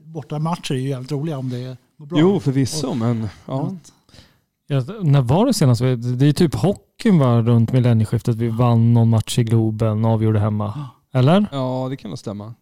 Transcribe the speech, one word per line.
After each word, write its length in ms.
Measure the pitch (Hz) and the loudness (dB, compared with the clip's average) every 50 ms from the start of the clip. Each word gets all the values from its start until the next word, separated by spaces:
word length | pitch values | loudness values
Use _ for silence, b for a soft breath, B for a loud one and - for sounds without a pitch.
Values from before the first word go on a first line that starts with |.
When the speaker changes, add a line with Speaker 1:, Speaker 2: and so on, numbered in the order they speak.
| 156 | -20
Speaker 1:
bortamatcher 680 | 156 160 160 - - 151 151 156 160 175 - - - 147 | -16 -14 -14 -12 -10 -8 -6 -4 -4 -4 -6 -6 -6 -6
är 40 | 127 | -4
ju 100 | 131 135 | -4 -4
jävligt 220 | 139 127 127 127 | -6 -6 -8 -8
roliga 260 | 151 139 143 165 156 135 | -8 -6 -6 -6 -6 -6
om 120 | 131 131 | -6 -6
det 280 | 123 123 123 131 127 - _ _ _ - | -8 -8 -10 -12 -14 -18 _ _ _ -20
går 80 | 151 | -12
bra. 140 | 147 175 151 | -4 0 2
Speaker 2:
Jo, 200 | 156 185 202 170 | 4 4 4 2
förvisso, 480 | - 147 127 135 135 123 - 156 147 - | 0 0 0 0 0 -2 -2 -6 -6 -4
Speaker 1:
Och 100 | 190 123 | -4 -2
Speaker 2:
men, 300 | 113 120 120 113 113 107 - - - | 0 0 0 -2 -4 -6 -10 -12 -12
ja. 160 | - - 135 139 - | -8 -6 -6 -6 -6
Speaker 1:
att 260 | 190 170 - - _ _ _ b b b b b b b b b _ _ _ - | -8 -10 -16 -20 _ _ _ b b b b b b b b b _ _ _ -4
Speaker 3:
Ja, 160 | 143 135 123 135 202 233 | -2 -2 -2 -4 -6 -4
när 200 | 196 151 139 143 | 0 2 2 2
var 240 | 131 113 139 175 226 | 4 2 2 2 2
det 80 | 285 240 | 2 2
senast? 280 | - 160 131 123 107 123 131 127 117 117 123 123 123 | 2 2 2 2 2 2 0 -2 -2 -4 -4 -2 2
Det 60 | 139 | 2
är 80 | 147 147 | 2 4
typ 220 | - 185 156 - | 2 2 0 0
hockeyn, 640 | 110 107 170 202 - _ _ _ - - 240 196 165 | 0 -2 -2 -2 -2 _ _ _ -4 0 4 4 4
va, 220 | 135 123 117 117 | 4 4 4 2
runt 300 | 113 117 120 117 113 110 | 4 4 4 4 4 2
millennieskiftet 640 | - 131 120 123 117 110 110 - - 113 - - 117 | 2 2 2 4 2 2 2 0 -2 -2 -2 -2 -2
vi 120 | 110 117 120 | -2 -2 -4
vann 460 | 110 110 123 120 117 117 113 117 117 | 0 0 2 2 4 4 4 4 4
någon 160 | 117 117 113 | 4 4 4
match 300 | 113 110 - - - - | 2 2 0 -2 -2 -2
i 40 | 120 | 0
Globen 640 | 113 117 113 113 110 110 107 113 110 107 107 113 | 2 2 2 2 0 -2 -2 -2 -2 0 0 0
och 60 | 113 | 0
avgjorde 280 | 113 110 110 110 110 104 | 0 2 2 2 2 2
hemma. 340 | 101 110 107 104 104 104 107 | 0 0 -2 -2 -4 -6 -6
Speaker 1:
Ja. 440 | 147 147 127 - _ _ _ - 135 | -10 -12 -12 -14 _ _ _ -2 2
Speaker 3:
Eller? 260 | 123 139 170 202 208 - | 2 4 4 4 2 0
Speaker 2:
Ja, 360 | - 139 131 127 127 127 131 127 | -4 -6 -4 -4 -4 -6 -6 -6
det 80 | 135 135 | -8 -10
kan 120 | - 110 | -10 -12
nog 60 | 85 - | -12 -12
stämma. 340 | - - 98 104 104 110 117 _ | -10 -10 -10 -10 -12 -14 -16 _